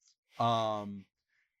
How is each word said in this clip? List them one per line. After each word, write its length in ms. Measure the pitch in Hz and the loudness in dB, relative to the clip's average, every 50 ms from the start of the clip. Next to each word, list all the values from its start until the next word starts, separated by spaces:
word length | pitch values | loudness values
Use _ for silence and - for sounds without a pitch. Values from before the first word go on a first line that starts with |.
| _ _ _ _ _ _ _ - | _ _ _ _ _ _ _ 0
Um, 680 | 117 117 117 113 110 110 107 104 104 101 101 98 98 _ _ _ _ _ _ _ _ _ _ _ | 2 2 4 2 0 0 -2 -4 -6 -8 -10 -12 -14 _ _ _ _ _ _ _ _ _ _ _